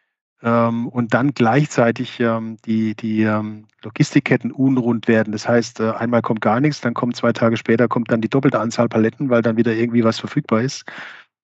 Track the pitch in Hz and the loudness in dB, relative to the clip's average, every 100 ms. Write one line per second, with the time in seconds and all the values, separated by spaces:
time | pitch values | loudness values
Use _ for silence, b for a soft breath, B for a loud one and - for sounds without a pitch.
0 | b b _ _ 117 117 117 117 120 123 | b b _ _ -2 0 2 -2 -4 -4
1 | 117 117 143 - 117 127 151 - 117 117 | 0 0 0 2 2 2 0 2 0 0
2 | 123 - 117 113 113 110 - 110 110 107 | -4 -2 -2 -2 -6 -10 -4 -2 -2 -4
3 | 113 107 110 107 107 107 107 _ - - | -4 0 0 0 -4 -10 -18 _ -6 -2
4 | 147 143 - 123 117 - 135 131 120 117 | 2 2 2 0 0 0 2 2 2 0
5 | 110 110 107 104 - 120 113 - 110 110 | 2 2 2 -2 0 0 0 -2 -4 -2
6 | 117 117 110 110 113 113 147 139 120 117 | 0 0 0 0 0 2 0 0 -4 -2
7 | 120 117 117 113 117 117 - 113 120 123 | -4 -2 -2 2 0 0 0 2 2 0
8 | 113 117 110 135 139 117 120 - 117 113 | 0 -2 0 2 2 0 -2 -2 0 2
9 | 110 - 143 117 117 113 117 110 117 117 | 0 0 0 0 2 0 0 0 0 2
10 | 113 110 107 - - 110 131 - - B | 2 0 -4 -6 -2 0 -2 -6 -16 B
11 | B B B _ | B B B _